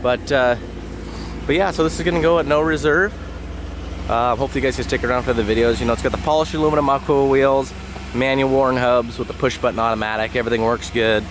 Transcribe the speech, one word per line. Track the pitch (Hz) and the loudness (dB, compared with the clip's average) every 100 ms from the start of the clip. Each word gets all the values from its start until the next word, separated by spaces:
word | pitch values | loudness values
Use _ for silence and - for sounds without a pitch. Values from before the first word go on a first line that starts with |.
But, | 123 123 - | 0 -2 0
uh, | 139 127 123 - - - - - - - - - | 2 2 2 -4 -12 -12 -10 -10 -10 -10 -10 -2
but | 151 | 0
yeah, | 190 | 0
so | 165 | 0
this | 160 165 | -2 0
is | 160 | -2
gonna | 170 | 2
go | 160 170 | 2 2
at | 143 | 2
no | 147 | 2
reserve. | 160 151 147 151 196 - - - - - - - - - - | 2 0 2 2 2 -4 -12 -12 -10 -10 -10 -10 -10 -10 -2
Uh, | 117 120 117 | 0 2 0
hopefully | 135 143 | -2 0
you | 131 | -2
guys | 127 | -2
can | |
stick | 123 127 | -2 -2
around | 120 123 | 0 0
for | 120 | 0
the | 117 | 0
videos. | 104 110 117 117 | 2 2 2 2
You | 120 | 0
know, | |
it's | 117 | 0
got | 135 | 0
the | - | -2
polished | - 156 156 | 0 0 0
aluminum | 156 156 151 143 | 0 2 2 2
Aqua | 139 135 143 139 | 0 2 2 4
wheels, | 135 135 135 135 - - - - | 4 4 2 0 -8 -12 -12 -8
manual | 117 131 135 135 | -2 0 2 2
Warn | 135 131 127 | 4 2 2
hubs | 123 123 117 117 | 2 2 0 -6
with | 120 | -8
the | |
push | - 135 - | -2 -2 0
button | 123 101 | -2 0
automatic. | 113 113 107 110 110 127 | 0 0 -2 -2 -2 -2
Everything | 117 117 | 0 0
works | 113 117 - | 0 0 -2
good. | 117 110 107 104 | 0 2 2 0